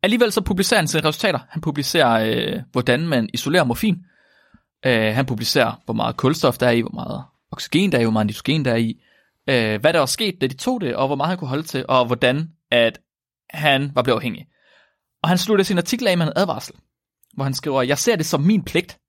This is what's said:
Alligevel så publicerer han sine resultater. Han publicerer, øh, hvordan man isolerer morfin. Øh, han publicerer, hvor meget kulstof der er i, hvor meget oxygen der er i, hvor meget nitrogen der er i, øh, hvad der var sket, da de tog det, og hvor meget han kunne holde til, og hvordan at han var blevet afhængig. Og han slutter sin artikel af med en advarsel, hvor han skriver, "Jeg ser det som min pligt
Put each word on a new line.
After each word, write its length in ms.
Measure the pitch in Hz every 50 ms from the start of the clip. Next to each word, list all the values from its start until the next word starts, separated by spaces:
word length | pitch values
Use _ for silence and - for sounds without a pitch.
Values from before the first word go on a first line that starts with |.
| -
Alligevel 300 | - 214 240 240 220 196
så 80 | 226
publicerer 400 | 190 - 202 180 190 - - 214
han 80 | 170 151
sine 160 | - 160 - 151
resultater. 300 | 151 - - 214 170 - - _
Han 120 | - 165
publicerer, 520 | - 160 143 147 139 - - 175 147 123 117 110 110 110 110 120 - - -
øh, 60 | - - - _
hvordan 360 | 123 120 - 123 131 160 170
man 220 | 156 123 113 104 -
isolerer 300 | - - 139 151 180 160
morfin. 400 | 123 117 - - 214 180 - - _ _ _ _ _ _ _ _ _ _ _ _ _ _ _ -
Øh, 280 | 131 127 113 110 107 107
han 120 | 120 139
publicerer, 540 | 127 131 104 113 - - 147 123 113 113 - _
hvor 100 | - 113
meget 220 | 113 110 117 120
kulstof 420 | - - 127 156 165 - 143 120 -
der 80 | -
er 40 | 123
i, 100 | 117 120
hvor 100 | 113 - -
meget 300 | - - 123 123 - 131 _ _ _ _ _ -
oxygen 400 | - - - - 156 196 202 160
der 60 | 127
er 40 | 117
i, 20 |
hvor 80 | 113 110
meget 140 | 110 107
nitrogen 380 | 104 107 - - - 143 160 143
der 80 | 131 117
er 40 |
i, 240 | 117 117 113 113 _ _ _ _ _ _ _ _ _ _ -
øh, 320 | 139 123 113 110 107 104
hvad 120 | 117 156 175
der 60 | 170
var 80 | 143
sket, 340 | 127 - - 220 208 180 -
da 60 | -
de 100 | 131 131
tog 240 | - - 247 254 247
det, 160 | 196 139 -
og 100 | - 135
hvor 100 | 135 143
meget 120 | 139 139 160
han 100 | 185 180
kunne 100 | 180 131
holde 140 | 127 143 160
til, 220 | - - 139 131 -
og 180 | 127 127 123
hvordan 420 | 117 123 120 - 123 127 143 160 160 - _ _ _
at 280 | - 120 117 113 110 - _ _ _ _ _ _ _ _ _ _
han 400 | - 156 147 151 139 135 139 143 139
var 80 | - 151
blevet 140 | 135 123
afhængig. 300 | 107 143 123 101 - - _ _ _ _ _ _ _ _ _ _ _ _ _ _ _ -
Og 60 | 160
han 100 | 180 180
slutter 260 | 180 - 220 196 190
sin 140 | - 208 175
artikel 280 | 170 - - 233 254 208
af 100 | 185 175
med 80 | 165
en 60 | 151 -
advarsel, 380 | - 190 190 - - - - - - _ _ _ _ _ _ _ _ _ _ _
hvor 100 | - 139
han 100 | 139 131
skriver, 280 | - - 156 139 135 127
"Jeg 160 | 123 139 143
ser 180 | - - 233
det 100 | 180 160
som 140 | - - 147
min 240 | 143 175 220 208 -
pligt 340 | - - 170 175 - - _ _